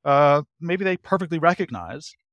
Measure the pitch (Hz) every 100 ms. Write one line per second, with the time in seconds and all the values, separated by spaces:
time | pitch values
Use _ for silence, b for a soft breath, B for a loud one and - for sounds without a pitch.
0 | 143 143 147 147 147 - 165 185 190 180
1 | - 190 175 165 165 180 107 101 85 135
2 | - - _